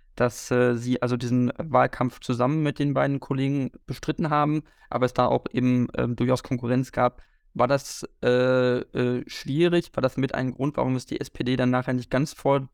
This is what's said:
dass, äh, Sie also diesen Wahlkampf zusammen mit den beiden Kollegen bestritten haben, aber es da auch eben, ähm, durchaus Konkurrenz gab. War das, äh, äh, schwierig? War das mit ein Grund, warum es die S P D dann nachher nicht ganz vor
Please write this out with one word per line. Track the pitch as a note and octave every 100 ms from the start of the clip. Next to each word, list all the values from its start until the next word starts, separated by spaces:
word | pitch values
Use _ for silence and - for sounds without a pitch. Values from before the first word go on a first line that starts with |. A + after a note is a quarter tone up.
| _ -
dass, | A#2+ - -
äh, | B2 B2 A#2+
Sie | B2 B2+
also | B2 B2
diesen | A#2+ B2 B2 -
Wahlkampf | D#3+ B2 C3 - B2+ -
zusammen | - A#2+ B2 D#3
mit | D3+ C3
den | C#3+
beiden | C#3 C#3 C#3
Kollegen | - C3+ C3+ C#3 C3 - -
bestritten | C3 - D#3 D#3+
haben, | D3 D3 D3+ - _ -
aber | A#2+ B2
es |
da | - B2
auch | B2+ -
eben, | - B2+ B2 A#2+ -
ähm, | A#2+ A#2+
durchaus | B2+ B2+
Konkurrenz | - B2 A#2+ B2+ C3
gab. | - B2 - - _ _
War | - B2
das, | C#3 - - - _
äh, | B2 B2 B2+ B2+ B2+ B2
äh, | - - B2 B2 -
schwierig? | - - C#3 F3 F3 -
War | -
das | C3 -
mit | C3
ein | - C3
Grund, | B2 C#3 C#3
warum | B2+ B2+
es | -
die | -
S | A#2+
P | -
D | B2+ B2+
dann | B2+
nachher | B2 B2+
nicht | B2+ A#2+
ganz | C3 D#3
vor | - C#3 C#3 C3+